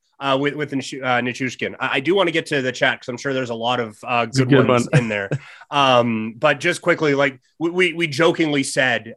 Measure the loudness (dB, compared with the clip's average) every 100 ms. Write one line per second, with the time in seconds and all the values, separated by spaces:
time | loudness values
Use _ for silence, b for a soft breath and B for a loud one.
0 | _ -8 -2 0 -2 -4 -4 -6 -6 -6
1 | -2 0 -2 -4 -6 -4 -8 -4 -4 -2
2 | 0 2 2 -2 -2 -2 -2 0 0 0
3 | -6 -8 -4 -4 -4 -4 -2 -2 -4 -10
4 | -4 -2 0 0 4 6 6 2 2 0
5 | 0 -2 -4 -6 B B -4 2 4 4
6 | 4 0 -4 0 0 0 -2 -2 0 0
7 | 2 2 0 -2 _ -6 -4 0 0 0
8 | -2 2 2 2 0 0 0 0 0 0
9 | -4